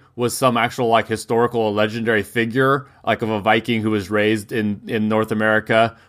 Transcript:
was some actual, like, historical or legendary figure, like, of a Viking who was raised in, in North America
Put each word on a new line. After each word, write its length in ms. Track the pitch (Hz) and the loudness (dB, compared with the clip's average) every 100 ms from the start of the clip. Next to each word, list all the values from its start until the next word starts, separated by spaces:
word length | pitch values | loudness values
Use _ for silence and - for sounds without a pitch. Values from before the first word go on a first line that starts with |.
| _ - | _ -4
was 200 | 120 - | -4 0
some 200 | 131 117 | 2 2
actual, 320 | 120 127 117 | 0 0 0
like, 200 | 113 107 | 2 0
historical 520 | 110 - 117 117 117 | -4 -2 0 0 0
or 120 | 110 | -2
legendary 500 | 104 107 117 113 110 | 0 -2 -2 0 0
figure, 680 | 98 120 113 120 135 139 135 _ | 0 -2 -2 0 0 0 -4 _
like, 180 | - 107 | -4 -2
of 80 | 110 | -2
a 100 | 110 | -2
Viking 400 | 101 113 110 113 | 2 0 0 -2
who 80 | 107 | 0
was 200 | 107 92 | -2 0
raised 420 | 104 104 110 101 | 0 2 0 -4
in, 280 | 120 107 101 - | -4 -2 -4 -4
in 220 | 113 107 | -2 0
North 240 | 110 107 | 0 0
America 640 | 107 110 107 - 113 113 - | 0 2 2 2 2 2 -2